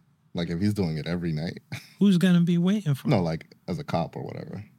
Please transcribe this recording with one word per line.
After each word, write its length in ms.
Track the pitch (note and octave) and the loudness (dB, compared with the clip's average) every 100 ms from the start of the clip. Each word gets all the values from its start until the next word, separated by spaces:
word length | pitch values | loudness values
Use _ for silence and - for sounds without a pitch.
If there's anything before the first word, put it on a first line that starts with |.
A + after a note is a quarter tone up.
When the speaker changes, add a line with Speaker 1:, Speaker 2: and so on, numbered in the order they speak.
| _ _ _ F2 | _ _ _ -6
Speaker 1:
Like, 140 | E2+ | -4
if 100 | E2+ | 0
he's 140 | G#2 G#2 | 0 0
doing 220 | F2 D#2 | -2 -2
it 100 | D#2+ | -4
every 240 | F2 E2+ | -4 -2
night. 320 | D2+ E2+ - - | -4 -4 -8 -14
<laughs> 260 | - - - | -16 -12 0
Speaker 2:
Who's 180 | G3+ F3+ | 4 6
gonna 220 | F#3+ F3 | 6 4
be 180 | E3+ E3+ | 4 2
waiting 340 | F3+ G#3+ D3+ | 2 0 0
for 140 | C3+ - | -2 2
Speaker 1:
No, 100 | A2 | 2
Speaker 2:
him? 60 | |
Speaker 1:
like, 320 | E2 D#2+ - - - | 2 -2 -8 -16 -8
as 120 | D#2+ | -8
a 40 | |
cop 320 | D2 E2+ D2 - | -2 -2 -2 -6
or 60 | |
whatever. 400 | - - - F2+ G2+ | -10 -10 -10 -12 -14